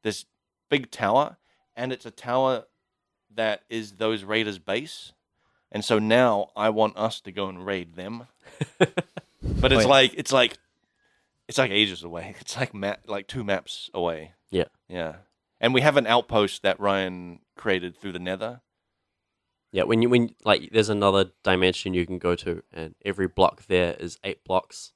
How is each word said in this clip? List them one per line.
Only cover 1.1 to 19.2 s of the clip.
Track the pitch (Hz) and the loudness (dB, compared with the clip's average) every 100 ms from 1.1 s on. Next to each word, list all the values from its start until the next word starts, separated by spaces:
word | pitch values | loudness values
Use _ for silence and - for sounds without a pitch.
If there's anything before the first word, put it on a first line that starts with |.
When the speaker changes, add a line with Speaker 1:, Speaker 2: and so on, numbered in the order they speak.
| 123 147 180 _ _ _ - | 2 0 -8 _ _ _ -10
Speaker 1:
and | 127 | -8
it's | 123 117 | -8 -12
a | |
tower | - 123 127 131 120 - _ _ _ _ _ _ | -14 -2 0 2 -2 -6 _ _ _ _ _ _
that | 104 110 104 _ | -4 -2 -2 _
is | 113 107 | -8 -8
those | 98 110 110 | -4 -2 -2
raiders' | 98 107 107 95 | -2 -2 -2 -6
base. | 80 107 156 - - _ _ _ _ _ _ | -4 -4 -4 -16 -20 _ _ _ _ _ _
And | 107 | -8
so | - 110 | 2 2
now | 107 117 127 104 - - | 6 4 4 2 -4 -2
I | 107 | 0
want | 107 107 - | 2 0 0
us | 110 - | -6 -6
to | - | -12
go | 95 98 | -8 -8
and | 92 | -8
raid | 95 98 85 | -6 -6 -6
them. | 82 92 117 123 | -12 -12 -12 -16
Speaker 2:
<laughs> | _ - - - _ 175 - - - _ _ - - | _ -20 -10 -10 _ 0 0 -10 -20 _ _ -6 0
Speaker 1:
But | 131 | 2
it's | 131 | 4
Speaker 3:
Wait. | 110 | 6
Speaker 1:
like, | 135 131 - | 6 6 0
it's | 117 | 0
like, | 135 120 - _ _ _ _ _ _ _ _ - | 2 2 -2 _ _ _ _ _ _ _ _ -6
it's, | - | -2
like, | 127 | 0
ages | 101 104 87 | 2 0 -2
away. | 85 85 82 - | -12 -12 -14 -16
<laughs> | |
It's, | - - | -14 -8
like, | 127 | -8
ma-, | 104 98 - - | -6 -8 -8 -10
like, | 101 98 | -12 -10
two | 127 | -10
maps | 104 95 - - - | -4 -4 -4 -16 -10
away. | 95 87 80 78 _ _ | -4 -4 -4 -12 _ _
Speaker 2:
Yeah. | 95 78 _ _ | -4 -4 _ _
Speaker 1:
Yeah. | 90 80 82 _ _ _ _ | -8 -8 -10 _ _ _ _
And | 117 | 2
we | 131 | 4
have | 147 143 | 4 4
an | 113 | 4
outpost | 120 - 113 101 - | 2 2 0 0 0
that | 98 - | -2 0
Ryan | 101 98 95 90 90 85 _ | 0 0 -2 -6 -14 -18 _
created | - 110 92 90 - | -8 -2 -2 -2 -12
through | 101 | -12
the | 87 | -8
Nether. | 90 95 110 123 _ _ _ _ _ _ | -6 -6 -8 -12 _ _ _ _ _ _